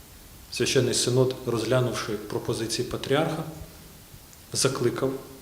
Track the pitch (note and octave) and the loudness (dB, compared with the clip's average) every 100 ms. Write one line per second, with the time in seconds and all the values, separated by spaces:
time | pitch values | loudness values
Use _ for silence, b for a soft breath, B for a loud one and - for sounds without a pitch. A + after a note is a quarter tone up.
0 | - - - - - - A#2 C3 A#2 A2 | -20 -20 -20 -20 -8 -2 2 4 4 4
1 | - B2 B2+ - A#2+ A2+ A2+ B2+ A#2+ G#2 | 4 4 4 2 -2 -2 2 2 2 -2
2 | - G#2 - A2+ - A2 A2+ - A#2+ A2+ | -4 -6 -4 -4 -2 -2 -2 -2 -2 -4
3 | - C#3+ D#3+ D#3+ - - - - - - | 0 2 2 -2 -6 -10 -14 -16 -18 -20
4 | - - - - - - C3 - A#2+ - | -20 -20 -20 -20 -6 0 2 2 0 2
5 | C3+ C3+ - - | -2 -2 -10 -16